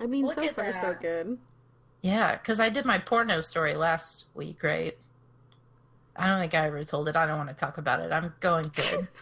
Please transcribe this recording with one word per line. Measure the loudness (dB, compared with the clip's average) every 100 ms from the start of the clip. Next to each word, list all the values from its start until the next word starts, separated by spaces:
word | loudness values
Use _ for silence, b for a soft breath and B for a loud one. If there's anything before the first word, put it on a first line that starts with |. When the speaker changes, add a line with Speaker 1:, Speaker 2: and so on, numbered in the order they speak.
Speaker 1:
I | -2
mean, | 0 0
Speaker 2:
Look |
Speaker 1:
so | 0
Speaker 2:
at | -2
Speaker 1:
far, | -2 -2
so | -2
Speaker 2:
that. | -2 -2
Speaker 1:
good. | -2 -4 -4 -6 -10 -20 -20 _ _ _
Speaker 3:
Yeah, | 0 2 2 2
'cause | 0 2
I | 2
did | 2 2
my | 2
porno | 2 2 4 2
story | 0 0 0
last | 2 2 0 -2 -14 -16
week, | -12 -10 -4
right? | -2 0 -2 -6 -14 _ _ _ _ _ _ -20 _ -20 _ -2
I | 2
don't | 2
think | 2
I | 2 2
ever | 0
told | -4 -4 0
it. | 2
I | 2
don't | 0
wanna | -4
talk | -4 -6 -4
about | 0 0
it. | 0
I'm | -2 -2 -2
going | 2 2 0
good. | -2 -2 -2 -4 -8